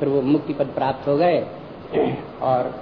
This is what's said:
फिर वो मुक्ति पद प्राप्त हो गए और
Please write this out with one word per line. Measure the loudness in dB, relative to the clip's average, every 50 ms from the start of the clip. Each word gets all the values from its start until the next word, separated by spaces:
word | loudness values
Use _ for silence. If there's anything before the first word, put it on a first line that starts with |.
फिर | 0 2
वो | 2 2
मुक्ति | 4 4 4 2 2 -2
पद | -2 -2 -2
प्राप्त | -2 0 0 0 0 -2 -2 0 0
हो | 2
गए | 4 4 4 4 2 0 -2 -8 -12 -14 -16 -16 -16 -12 -4 0 0 0 0 -2 -4 -8 -12 -10 -4
और | 0 2 2 2 0 -2 -6 -10